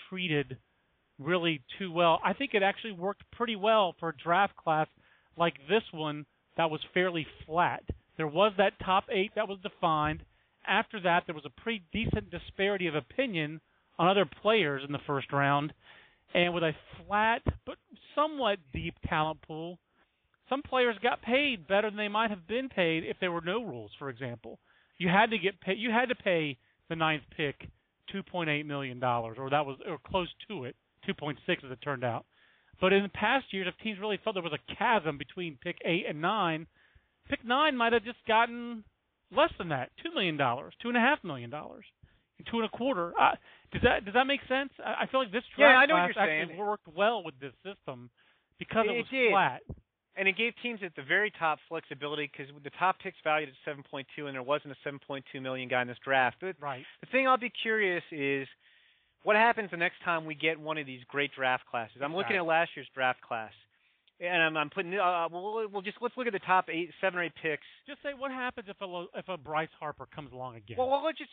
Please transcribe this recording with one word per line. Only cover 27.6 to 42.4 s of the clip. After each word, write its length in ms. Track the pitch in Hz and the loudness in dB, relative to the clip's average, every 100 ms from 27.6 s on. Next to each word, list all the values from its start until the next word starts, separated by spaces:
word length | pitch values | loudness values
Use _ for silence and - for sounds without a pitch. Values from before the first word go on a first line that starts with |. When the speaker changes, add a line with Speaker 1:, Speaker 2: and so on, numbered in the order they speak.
| - - _ _ - | -14 -20 _ _ -12
Speaker 1:
two 120 | 196 | -10
point 260 | - 180 156 | -8 -4 -2
eight 160 | 147 | -2
million 340 | 151 143 135 123 | -2 -6 -6 -2
dollars, 380 | 127 120 113 113 | 0 2 -2 -8
or 120 | 135 | 0
that 160 | 143 139 | 0 0
was, 100 | 135 202 | -6 -10
or 120 | 156 - | -10 -4
close 220 | 190 170 - - | -4 -4 -8 -12
to 160 | 185 | -10
it, 100 | 127 - _ _ | -10 -12 _ _
two 80 | - | -8
point 240 | - 147 135 | -6 -6 -6
six 180 | - 170 135 | -2 -2 -4
as 40 | |
it 120 | 127 | -8
turned 200 | 147 131 | -6 -2
out. 220 | 123 117 - _ _ _ _ - | -2 -2 -8 _ _ _ _ 0
But 140 | 185 | 4
in 80 | 196 | 4
the 80 | 202 | 4
past 360 | - 214 269 - | 0 2 2 0
years, 140 | 190 180 | -4 -6
if 80 | - | -6
teams 140 | 220 190 | -8 -6
really 180 | 214 190 | -4 -2
felt 100 | 220 | -2
there 80 | 190 | -4
was 120 | 165 | -4
a 200 | 147 - - | -6 -8 -2
chasm 420 | 226 220 156 143 | 2 2 0 -4
between 400 | 147 185 170 139 | -8 -8 -8 -8
pick 140 | 175 165 | -10 -6
eight 200 | 214 170 - | -2 0 -2
and 140 | 151 | -4
nine, 440 | 175 214 175 160 165 _ _ _ _ _ - | -2 0 0 -2 -8 _ _ _ _ _ -8
pick 160 | 285 | -8
nine 320 | 226 262 311 254 | 0 2 2 2
might 160 | 233 | 2
have 120 | 233 | 2
just 140 | 214 - - | 0 -6 2
gotten 560 | 220 233 240 240 226 - _ _ _ _ | 4 4 -2 -10 -10 -14 _ _ _ _
less 160 | 202 330 - | 2 2 2
than 120 | 175 | -4
that, 200 | 135 131 - | -4 -4 -8
two 120 | 330 | -6
million 220 | 320 180 151 | -2 0 2
dollars, 380 | 127 123 165 - | 2 0 -6 -8
two 80 | 233 | -2
and 80 | 240 | 2
a 40 | |
half 180 | 240 294 | 4 2
million 260 | 175 131 120 | -2 -8 -8
dollars, 340 | 151 - - - _ - _ _ - | -10 -12 -16 -20 _ -20 _ _ -18